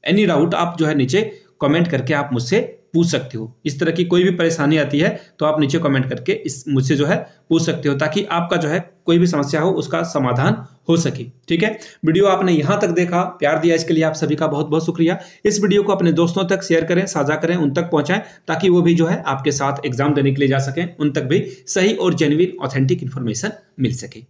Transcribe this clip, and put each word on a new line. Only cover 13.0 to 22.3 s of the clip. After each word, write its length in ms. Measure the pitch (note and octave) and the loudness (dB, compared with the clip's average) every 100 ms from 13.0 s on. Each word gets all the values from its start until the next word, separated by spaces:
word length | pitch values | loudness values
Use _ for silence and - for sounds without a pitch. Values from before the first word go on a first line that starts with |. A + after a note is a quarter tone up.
| F3 F3 F#3 - | 0 0 -2 -2
प्यार 200 | C#3+ D#3 | 0 2
दिया, 160 | E3 D#3+ | 2 0
इसके 180 | E3 | 2
लिए 100 | D#3+ | 2
आप 100 | D#3+ D#3 | 2 0
सभी 200 | D3 D3+ | -2 0
का 120 | D#3 | 0
बहुत 200 | C#3+ D3+ | -2 0
बहुत 180 | D#3 E3 | -2 -2
शुक्रिया। 320 | E3+ E3 F#3 - - G#3 | 0 0 0 -8 -4 -2
इस 160 | G3+ | 2
वीडियो 220 | G3 G3+ | 2 2
को 80 | G3 | 2
अपने 200 | F#3 E3+ | 2 2
दोस्तों 300 | D3+ E3+ G3 F3+ | 2 2 0 -2
तक 180 | F#3+ | -2
share 200 | - E3 D#3+ | 2 0 2
करें, 200 | F3+ F#3+ | 0 0
साझा 280 | D#3+ C#3 D3+ | -2 0 0
करें, 200 | E3 F3+ | 0 0
उन 180 | D3 | 0
तक 160 | C#3 E3+ | -2 0
पहुँचाएं, 300 | D#3+ C3 G3 - - - | 0 0 -2 -4 -18 -8
ताकि 220 | D#3+ F#3 | -2 2
वो 120 | F3+ | 4
भी 120 | E3+ E3+ | 4 4
जो 120 | E3 | 2
है 140 | E3+ - | 0 -2
आपके 260 | C3+ D3 | -2 -2
साथ 320 | C#3+ C#3 C#3+ C#3 | -2 -2 -4 -6
exam 280 | B2 C#3+ | -2 0
देने 180 | C#3+ C#3 | 2 2
के 80 | C3+ | 2
लिए 100 | C#3 | 2
जा 100 | C3+ | 0
सकें, 340 | C3+ C#3 F3 - | -2 -4 -6 -2
उन 140 | D3+ | -2
तक 120 | C#3 | -2
भी 160 | C3 F3 - - - | -2 -2 -2 -12 -6
सही 260 | - F#3 A3+ | 0 0 2
और 180 | F3+ C3+ | -2 0
genuine 420 | D#3 | 0